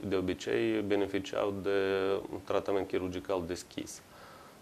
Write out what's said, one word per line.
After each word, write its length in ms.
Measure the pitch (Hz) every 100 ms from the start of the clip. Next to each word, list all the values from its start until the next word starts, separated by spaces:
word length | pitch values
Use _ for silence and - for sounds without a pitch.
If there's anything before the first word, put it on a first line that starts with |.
| 101
de 80 | 95
obicei 640 | 92 90 - 117 113 110
beneficiau 760 | 101 101 98 98 95 - 104 98
de 160 | 92 98 98 98 95 98 - 98
tratament 440 | - 98 98 98 95
chirurgical 540 | 95 92 90 90 92 85
deschis. 560 | 90 - - - - - - - - - -